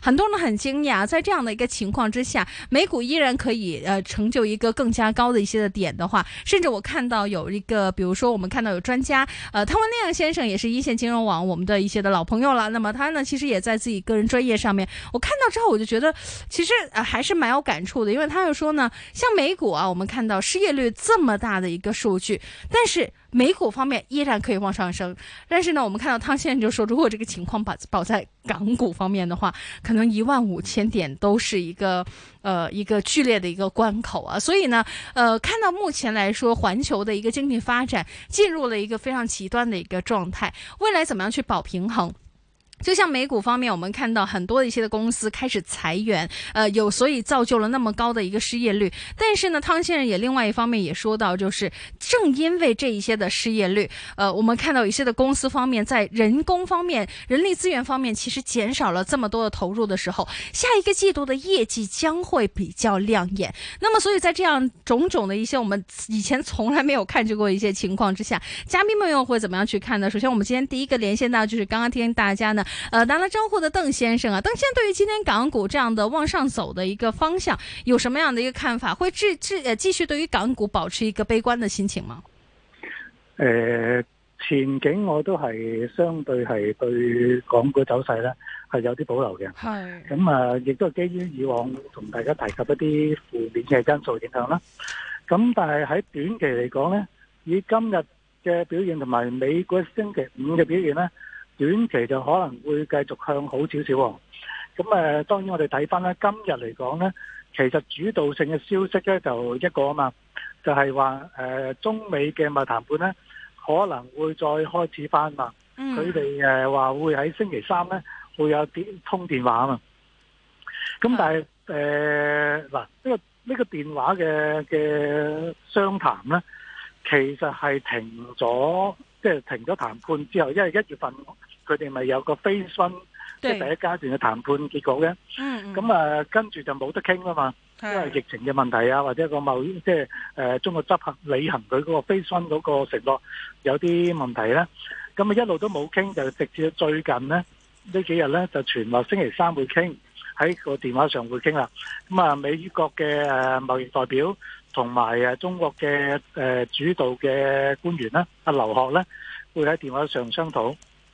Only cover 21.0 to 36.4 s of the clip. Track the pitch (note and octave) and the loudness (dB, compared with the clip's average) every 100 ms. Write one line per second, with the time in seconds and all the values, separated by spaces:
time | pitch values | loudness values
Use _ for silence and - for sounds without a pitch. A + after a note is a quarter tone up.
21 | - A4+ C4 G#3 A#3 F#3+ F#3 E3+ G3+ F#3+ | 2 4 4 2 0 -2 -2 -2 -4 -2
22 | A3+ F#3 - - - - - A4+ A#4 F4 | 0 0 0 -4 -6 -16 0 4 4 2
23 | - - _ A#3+ B3+ F#4+ A3 A#3+ C4+ A#3+ | -2 -6 _ 4 4 4 0 0 -2 -2
24 | - C#4+ C#4+ G#3+ - G3 G3 F#3 F3+ F#3 | -2 -2 0 0 0 0 0 -2 -2 -2
25 | F3+ F#3 - - - E4+ F4 D4+ A3+ G#3 | -6 -8 -16 -20 -2 0 2 2 0 -2
26 | C4+ A#3 - C#4+ D#4+ C4 G#3+ - G#3+ B3 | -2 -2 0 0 0 2 2 0 2 4
27 | C4 G#3+ A3+ F#3+ F3+ G#3+ G#3 D#3+ - G3+ | 2 0 -6 -8 -4 -4 -4 -8 -4 -4
28 | - G3+ - _ A#3 G#3 G#3 A#3+ A#3 - | 0 -2 -2 _ -6 -2 0 0 0 0
29 | F#3+ G3 F3 F3 F#3+ - - - - A3+ | -2 0 -2 -2 -2 -4 -12 -8 0 2
30 | A3+ G#3+ A3+ C#4 A3 F3 - - A3 A3+ | 4 2 2 2 2 -2 -2 0 0 0
31 | D3+ C3+ G3+ A3 - G3 E3+ F3+ G3 F3+ | -2 0 2 4 2 -2 -4 -2 0 0
32 | F3+ - - - G3 F3+ E3+ G3+ G3+ G#3+ | -4 -12 -20 -8 -2 -2 -2 -4 0 0
33 | - D4+ B3+ A3 F3 F3 G3 - A3 G#3 | 2 2 4 2 0 -2 -2 2 2 0
34 | - F3 - G3+ - G4 D#4 A#3 A3 - | -4 -6 -4 -2 2 2 4 2 2 -6
35 | - - A#3+ A3+ - A4+ G4+ F4+ F#4+ - | -4 4 4 4 0 2 2 2 -2 -2
36 | A#3 A3 G3 A3 | -2 0 0 2